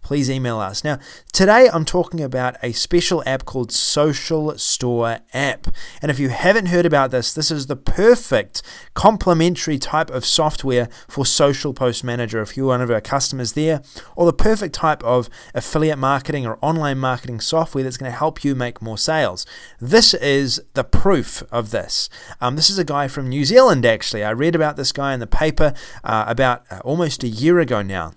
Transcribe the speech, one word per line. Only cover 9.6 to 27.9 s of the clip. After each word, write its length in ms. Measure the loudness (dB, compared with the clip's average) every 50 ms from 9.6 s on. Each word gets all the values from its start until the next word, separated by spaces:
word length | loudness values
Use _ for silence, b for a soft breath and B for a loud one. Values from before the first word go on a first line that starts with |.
| -4 -4 -4 -4
type 320 | -4 -2 -2 -2 -2 -2
of 160 | -4 -4 -2
software 640 | 0 2 2 2 2 0 -2 -2 0 0 0 0 -2 B B B
for 180 | B -4 -2 0
Social 480 | 0 2 4 4 2 2 0 -4 -6 -4
Post 300 | 0 -2 0 0 -2 -4
Manager 400 | -4 -4 -4 -4 -4 -4 -4 -6
if 140 | -6 -6
you're 100 | -4 0
one 140 | 0 0 0
of 100 | 0 0
our 100 | 0 -2
customers 520 | -2 -2 -2 -2 -2 -2 -4 -4 -6 -4 -2
there, 280 | 0 0 0 0 -2 -4 B B B B B B
or 100 | 2 2
the 60 | 2 4
perfect 420 | 4 4 4 4 2 -2 -6 -8
type 300 | -2 -2 -2 -2 0 0
of 260 | 0 0 0 0 -2 B B B B B
affiliate 420 | -6 -4 -2 0 0 0 0 0
marketing 520 | 0 0 0 0 0 -2 -4 -6 -4 -4 -6
or 100 | -6 -4
online 380 | -2 -2 -2 0 0 -2 -2 -2
marketing 400 | -2 -2 -2 -4 -6 -10 -10 -6
software 460 | -6 -2 0 0 0 0 -2 -4 -4
that's 120 | -4 -6
gonna 140 | -8 -10 -10
help 320 | -6 -2 -4 -4 -4 -2 -4
you 140 | -4 -4
make 260 | -4 -6 -8 -8 -10 -10
more 160 | -10 -6 -4
sales. 480 | -2 -2 0 0 0 -2 -2 -6 -12 B B B B B B B
This 340 | -6 4 4 6 6 6 2
is 460 | 2 2 2 2 2 2 0 -2 -6 -8 -6 -4
the 80 | -4 -2
proof 600 | 4 4 6 6 6 4 2 0 -4 -6 -8 -10 -6 -4
of 180 | -4 -4 -4
this. 400 | -6 -6 -6 -4 -6 -6 -6 -6 B B B B B B
Um, 160 | -4 -4 -2
this 140 | 0 0 0
is 80 | 2 0
a 40 | -2
guy 220 | -2 -2 -4 -4
from 220 | -4 -4 -6 -6 -4
New 160 | -2 -2 0
Zealand, 420 | 4 6 6 6 6 4 4 4
actually. 380 | 2 2 2 -2 -6 -4 -4 -2
I 60 | -2
read 260 | -2 0 0 0 2
about 200 | 2 0 0 -2
this 140 | -4 -6 -4
guy 240 | -4 -4 -4 -4 -4
in 60 | -4
the 80 | -2 0
paper, 460 | 2 2 2 2 4 4 4 4 2 B B B B B B
uh, 220 | -2 -2 0 0
about, 380 | -2 0 0 2 2 0 -2 _ _ -14
uh, 80 | -12
almost 420 | -6 -4 -2 -2 -2 -2 -2 -4 -6
a 60 | -6
year 320 | -4 0 2 4 4 4
ago 220 | 4 2 0 -2 -2
now. 320 | -4